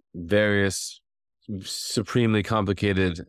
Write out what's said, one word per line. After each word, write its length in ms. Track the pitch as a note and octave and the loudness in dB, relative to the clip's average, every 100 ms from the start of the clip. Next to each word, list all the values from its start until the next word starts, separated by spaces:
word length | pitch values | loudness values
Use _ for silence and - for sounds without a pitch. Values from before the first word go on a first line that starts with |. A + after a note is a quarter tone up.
| _ | _
various 880 | F2 E2+ G#2 G#2 G2+ G2 - - - _ _ _ _ - G2 | -14 0 2 4 4 2 0 -8 -14 _ _ _ _ -10 -10
supremely 800 | - - - - G#2 B2+ A#2 G#2+ | -8 -10 -6 -4 -2 2 2 2
complicated 840 | G2+ A2 G2 G2 G2+ F#2+ F#2 E2 | 2 0 0 0 0 2 0 -2